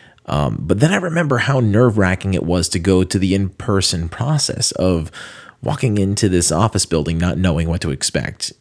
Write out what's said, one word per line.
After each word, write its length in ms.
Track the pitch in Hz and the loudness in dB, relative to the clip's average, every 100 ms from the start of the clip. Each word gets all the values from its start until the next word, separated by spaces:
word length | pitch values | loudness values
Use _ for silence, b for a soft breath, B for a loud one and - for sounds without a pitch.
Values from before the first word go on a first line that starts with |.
| B B - | B B -4
Um, 320 | 73 69 - | -2 -2 -2
but 200 | 78 98 | -2 2
then 120 | 156 | 2
I 60 | 202 | 2
remember 420 | 175 165 151 120 | 0 0 0 0
how 200 | - 135 | 0 0
nerve-wracking 760 | 110 104 123 104 92 95 98 | 2 4 4 4 2 0 0
it 100 | 92 | -2
was 260 | 82 90 - | 0 0 0
to 100 | 90 | 0
go 240 | 92 92 | 2 2
to 160 | 92 98 | 2 0
the 160 | 95 98 | 2 0
in-person 720 | 92 - - 98 - 87 87 | -2 -4 -2 0 0 -2 -4
process 640 | - 131 151 - - - | -4 -2 0 -2 -2 -4
of 400 | - 92 82 78 B B B B - | 0 2 0 -2 B B B B -8
walking 360 | - 151 127 104 | -4 -2 0 2
into 320 | 98 101 101 | 0 0 2
this 220 | 90 82 | 2 2
office 340 | 78 110 98 - | 2 2 0 0
building, 320 | 80 76 82 | -2 0 0
not 200 | 87 82 | 0 2
knowing 300 | 90 80 82 | 2 2 0
what 140 | 85 | -2
to 100 | 82 | -4
expect. 640 | 67 - 71 - - - - | -4 -4 -4 -6 -8 -12 -4